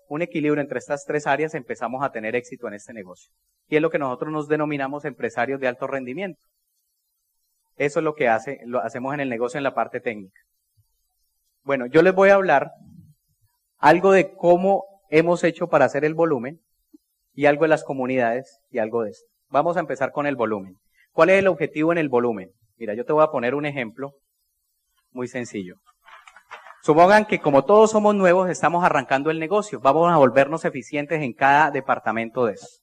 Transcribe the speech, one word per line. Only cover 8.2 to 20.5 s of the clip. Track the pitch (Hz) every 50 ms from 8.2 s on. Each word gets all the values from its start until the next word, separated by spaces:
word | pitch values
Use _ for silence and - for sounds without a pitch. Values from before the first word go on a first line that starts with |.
| 135 117
hace, | 113 110 - 139 135 - 117
lo | 120 120 123
hacemos | 104 113 - 123 123 135 143
en | 147
el | 139 131
negocio | 117 113 123 120 127
en | 151
la | 139 131 -
parte | 123 113 110 - 120
técnica. | - 123 110 104 95 92 _ _ _ _ _ _ _ _ _ _ _ _ _ _ _ _ _ _ _ _ _ _ _ _ _ _
Bueno, | _ 135 139 131 120
yo | 123 131 160
les | 170 185
voy | 185 185 196 196
a | 196
hablar | 196 190 175 147 135 147 - - _ - - - - - _ _ _ _ _ _ _ _ _ _ _ _ _ _ _
algo | - 147 165 180 180 196
de | 196 190 175 - -
cómo | - - 170 175 180 185 196 196 - - - _ _ _ _
hemos | 151 156 165 170 175 170 -
hecho | 170 160 - 175 165
para | 170 147 135
hacer | 120 - 139 147
el | 151 160
volumen | 160 170 165 147 120 113 135 165 - _ _ _ _ _ _ _ _ _ _ _ _ _ _
y | _ 139 143
algo | 143 147 147
de | 165 156
las | 156 147 156
comunidades | - 143 135 127 123 131 131 120 117 117 127 131 - _ _ _ _
y | - 117
algo | 110 110 113 117 113
de | 104
esto. | 95 - _ _ _ _ _ _
Vamos | - 139 147 170 170
a | 180
empezar | 160 147 135 120 135 127
con | - 151 143
el | 143 139
volumen. | 123 113 110